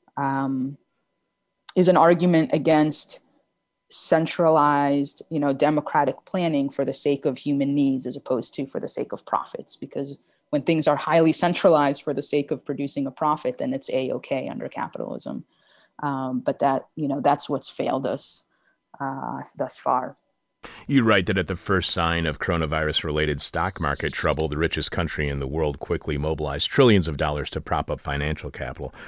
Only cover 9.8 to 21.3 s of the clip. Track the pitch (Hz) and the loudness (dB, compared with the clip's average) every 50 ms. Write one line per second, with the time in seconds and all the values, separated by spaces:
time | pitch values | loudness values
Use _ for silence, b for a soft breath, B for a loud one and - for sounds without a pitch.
9.8 | - 135 - 143 139 139 139 - _ _ _ _ _ - - 143 - 170 165 156 | -14 -10 -8 -8 -8 -10 -12 -16 _ _ _ _ _ -4 -4 -2 0 2 2 2
10.8 | 143 156 147 147 - - 160 165 160 160 160 - 180 170 170 - - 180 160 147 | 4 2 2 0 0 2 4 4 4 4 4 2 2 0 2 4 4 6 6 6
11.8 | 143 139 143 - - 156 139 143 139 - 156 147 139 - 151 - _ - 139 - | 4 2 0 -2 -4 -6 -4 -4 -4 -2 -2 -2 0 -2 -6 -8 _ -8 -6 -6
12.8 | 143 135 - 147 135 135 - - 156 151 151 151 - 170 160 - 143 127 135 135 | -6 -6 -4 -4 -6 -6 -4 -2 0 0 0 0 -2 -6 -6 -4 -4 -4 -4 -4
13.8 | - - 127 131 131 127 120 - - - 139 131 135 131 - - - 135 - - | -4 -4 -2 -2 -2 -2 -4 -6 -4 -4 -4 -4 -4 -6 -8 -8 -10 -10 -8 -8
14.8 | - - - - 55 - - - - - 67 64 - b b b b b b b | -8 -8 -8 -8 -8 -8 -8 -10 -10 -10 -10 -10 -12 b b b b b b b
15.8 | b b b - 147 143 139 131 131 131 127 123 - 143 135 - 139 139 135 - | b b b -6 -4 -4 -2 -2 -4 -4 -4 -2 -2 -2 -2 2 2 2 2 0
16.8 | - _ - 160 151 139 139 143 127 143 147 147 - - 143 131 - - - - | -2 _ -8 -6 -4 -2 -2 0 2 2 2 2 0 -4 -4 -4 -4 -6 -8 -6
17.8 | 139 123 127 135 139 98 127 - - - - - - _ _ _ _ _ _ _ | -4 -2 -2 -2 -2 -4 -4 -6 -6 -10 -12 -12 -16 _ _ _ _ _ _ _
18.8 | _ _ _ - 139 135 135 135 131 117 - - - - - 135 135 127 - - | _ _ _ -8 -8 -8 -6 -8 -8 -8 -10 -10 -12 -12 -8 -8 -8 -8 -8 -6
19.8 | - 139 131 127 - - - _ _ _ _ _ _ _ _ _ B B B B | -2 0 0 0 -2 -4 -12 _ _ _ _ _ _ _ _ _ B B B B
20.8 | B B 139 131 113 110 104 98 90 104 | B B 2 4 6 6 6 4 4 2